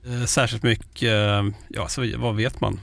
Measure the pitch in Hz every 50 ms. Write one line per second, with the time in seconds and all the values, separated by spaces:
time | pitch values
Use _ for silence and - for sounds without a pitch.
0 | - 123 123 120 120 - - 143 127 113 120 107 - 123 113 - - - - -
1 | 127 117 110 104 104 104 101 101 101 101 98 - - - - - - - - -
2 | 123 113 - 117 120 117 107 107 113 131 - - - 107 98 95